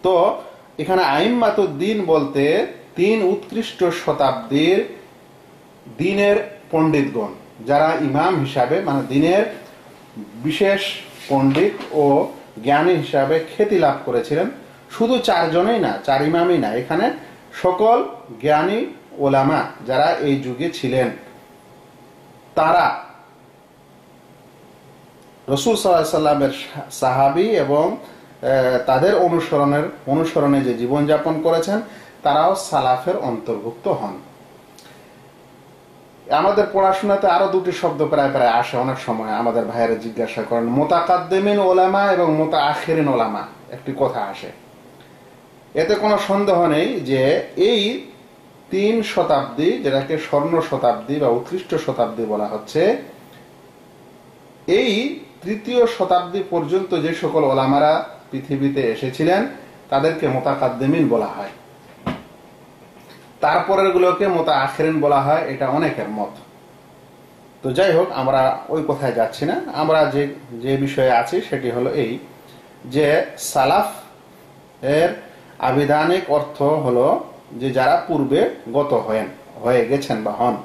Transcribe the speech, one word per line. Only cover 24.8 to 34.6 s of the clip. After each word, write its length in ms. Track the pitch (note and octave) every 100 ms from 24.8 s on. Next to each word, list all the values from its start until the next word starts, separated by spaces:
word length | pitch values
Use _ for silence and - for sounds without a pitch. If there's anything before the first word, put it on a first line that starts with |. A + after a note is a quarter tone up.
| - - - - - - -
রাসূল 260 | C#3 A#3 G#3
সাল্লাল্লাহু 240 | G3 E3+
আলাইহি 180 | D3+ D#3
সাল্লামের 360 | D3+ C#3+ C#3 -
সা-, 300 | - C#3+ - -
সাহাবী 460 | C3 C3 C#3 E3 G#3+ G3
এবং, 200 | C3+ D3 E3 -
আহ, 840 | - - - - B2 C3+ B2+ B2 -
তাদের 280 | C3+ E3 D3+ F3
অনুসরণের, 580 | E3+ E3 D3 C#3+ D3 D#3 - -
অনুসরণে 520 | D3 D#3+ D#3+ C#3+ C#3
যে 120 | B2+
জীবনযাপন 600 | A#2 A#2+ C#3+ D3 D3+ D#3+ D#3+ D#3+
করেছেন, 320 | E3 E3 G#3+ A#3 - - -
তারাও 300 | D3 D3+ E3+
সালাফের 600 | F#3+ - D3+ C3 B2+ F3 F#3
অন্তর্ভুক্ত 720 | C3 A2+ G#2+ G#2 A2+ - G3+
হন। 260 | C#3 G#2 F#2 - - - -